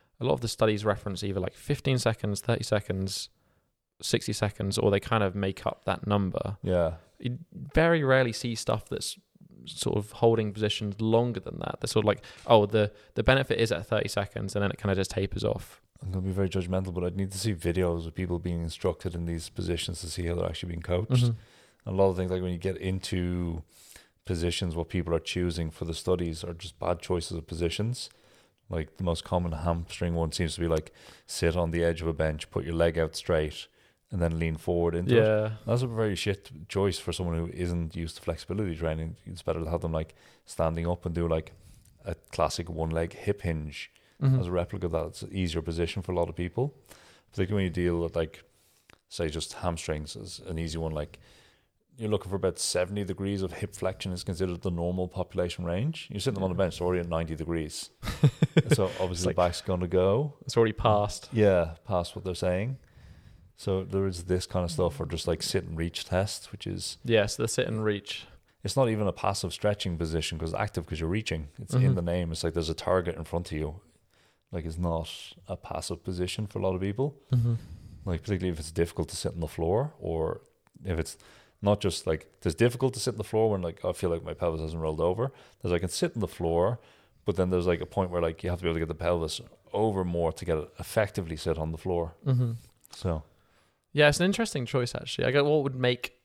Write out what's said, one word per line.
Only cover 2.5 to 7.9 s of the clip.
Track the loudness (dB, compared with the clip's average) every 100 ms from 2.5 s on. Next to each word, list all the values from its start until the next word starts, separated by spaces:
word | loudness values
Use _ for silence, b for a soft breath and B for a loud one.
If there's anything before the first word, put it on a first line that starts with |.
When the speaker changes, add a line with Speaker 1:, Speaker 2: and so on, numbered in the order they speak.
| -2
Speaker 1:
seconds, | 0 0 0 -2 -2 -4 -10 _ _ _ _ _ _ -10
sixty | -2 -2 0
seconds, | 0 0 0 -2 2
or | 4
they | 4
kind | 4 2
of | 2 0
make | -2 -2 -4
up | -2 -4
that | -2 2
number. | 2 2 0 -4 -4
Speaker 2:
Yeah. | 2 4 4 0 -12 -8
Speaker 1:
You | -6 -6 -10 -14 0
very | 4 6